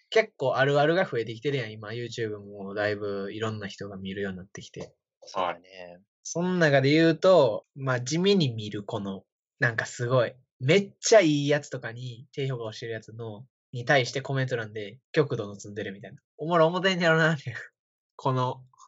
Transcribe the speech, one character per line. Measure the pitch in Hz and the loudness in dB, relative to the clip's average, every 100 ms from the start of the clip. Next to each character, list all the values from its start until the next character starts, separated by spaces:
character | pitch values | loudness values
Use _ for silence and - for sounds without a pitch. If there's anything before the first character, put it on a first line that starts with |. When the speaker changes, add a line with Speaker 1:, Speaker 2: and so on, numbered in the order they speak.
| _ | _
Speaker 1:
結 | 220 214 - | 0 0 -2
構 | 127 120 | 0 2
あ | |
る | 139 143 | 2 4
あ | 151 | 2
る | |
が | 175 | 2
増 | 185 120 | -2 -4
え | |
て | 113 | -6
き | 113 | -6
て | 147 | -4
る | 135 | -4
や | 110 | -6
ん、 | |
今。 | 107 104 | -10 -10
YouTube | 120 120 120 110 104 | -8 -8 -6 -6 -6
も | 101 101 98 | -12 -12 -8
だ | 104 104 | -2 -2
い | 101 | -2
ぶ | 104 98 101 | -4 -4 -6
い | 107 | -4
ろ | 110 | -4
ん | 107 | -4
な | 98 | -8
人 | - 101 | -10 -12
が | 98 | -10
見 | 95 | -8
る | 101 | -6
よ | 98 | -6
う | |
に | 92 | -6
な | |
っ | 92 | -12
て | - | -16
き | - | -14
て。 | - 90 _ _ _ | -14 -14 _ _ _
Speaker 2:
そ | - 98 | -10 -4
う | |
だ | 90 87 | -2 -4
ね。 | 92 95 87 | -12 -18 -18
Speaker 3:
は | 90 | -20
い。 | _ _ | _ _
Speaker 1:
そ | - 160 | -10 -4
ん | 180 180 | -2 2
中 | 156 139 | 4 4
で | 135 | 6
言 | 156 165 | 6 6
う | 165 | 6
と、 | 190 175 127 98 - | 6 6 6 2 -8
ま | 139 135 | -6 -2
あ、 | 123 | -2
地 | 127 160 | -2 0
味 | 190 196 | 4 4
に | 135 | 2
見 | 110 104 | 0 -8
る | 104 | -8
こ | - 113 | -6 -6
の、 | 98 98 - _ _ - | -6 -8 -14 _ _ -4
な | 120 | -2
ん | 110 | -2
か | - | -6
す | - 120 | -6 0
ご | 127 113 | 2 2
い、 | - _ - | -4 _ -4
め | 127 190 | 2 2
っ | 202 - | 2 -4
ち | - 220 | 6 8
ゃ | |
い | 160 147 | 8 4
い | 143 | 2
や | 147 | 0
つ | - | -2
と | 131 | -10
か | 120 | -10
に | 120 127 113 - | -10 -12 -14 -12
低 | - 135 | -8 -6
評 | 123 | -6
価 | |
を | 110 | -8
し | 107 | -10
て | 117 | -8
る | |
や | 110 | -8
つ | - | -10
の、 | 110 113 104 135 _ _ | -12 -12 -12 -18 _ _
に | 120 | -6
対 | 117 143 120 | 2 2 2
し | |
て | 139 | -2
コ | 135 | -2
メ | 135 | -2
ン | 131 | -2
ト | 120 | -4
欄 | 104 | -6
で、 | 107 104 - _ | -10 -12 -14 _
極 | 160 135 117 | 0 0 -2
度 | 101 | -6
の | 101 | -10
ツ | 107 | -12
ン | |
デ | 104 | -10
レ | 101 | -10
み | 98 | -10
た | 98 | -16
い | |
な。 | - _ - | -20 _ -10
お | 156 | 0
も | 175 | 4
ろ | 160 | 4
思 | 180 | 4
て | 190 | 0
ん | 175 | 2
ね | |
や | 170 | 4
ろ | 160 | 4
な、 | 160 | 4
み | 151 | 2
た | 127 | -4
い | |
な。 | - - _ _ _ _ - | -12 -14 _ _ _ _ -6
こ | 135 | -2
の | 131 127 127 - _ | 0 -2 -6 -14 _